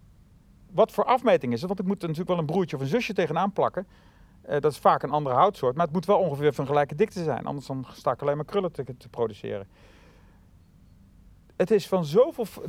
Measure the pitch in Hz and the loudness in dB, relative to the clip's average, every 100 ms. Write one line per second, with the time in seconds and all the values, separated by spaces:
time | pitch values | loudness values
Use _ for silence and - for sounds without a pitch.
0 | - - - - - - - 170 220 - | -20 -20 -20 -20 -20 -20 -6 0 2 2
1 | 208 247 247 175 127 117 175 196 185 202 | 2 2 4 2 2 -4 -4 -4 -4 -4
2 | 170 151 180 180 147 165 180 147 135 220 | -4 -6 -2 -2 0 -2 -2 -4 -2 -2
3 | 240 196 165 160 196 190 127 - 190 - | 0 -2 0 0 -2 0 0 -2 -8 -16
4 | - _ - - - 143 147 135 202 156 | -20 _ -20 -20 -4 0 0 2 4 4
5 | 143 147 143 123 185 196 127 127 170 165 | 2 -2 0 4 4 2 0 0 -2 -2
6 | 170 202 180 139 147 - 135 147 143 147 | 2 2 2 0 0 0 0 0 0 0
7 | 220 - 160 120 - 143 - 135 127 - | -2 0 -4 -4 -6 -8 -8 -10 -10 -6
8 | - 123 143 147 156 202 180 - 127 127 | -4 -2 -2 -2 -2 -4 -4 -6 -10 -12
9 | - - 117 101 110 104 98 - - - | -14 -4 -4 -4 -8 -8 -10 -18 -20 -20
10 | - - - - - - - - - - | -20 -20 -20 -20 -20 -20 -20 -20 -20 -20
11 | - - - - _ - 175 214 - 190 | -20 -20 -20 -20 _ -4 2 2 2 -2
12 | 151 175 285 285 220 - | 2 4 4 0 -8 -8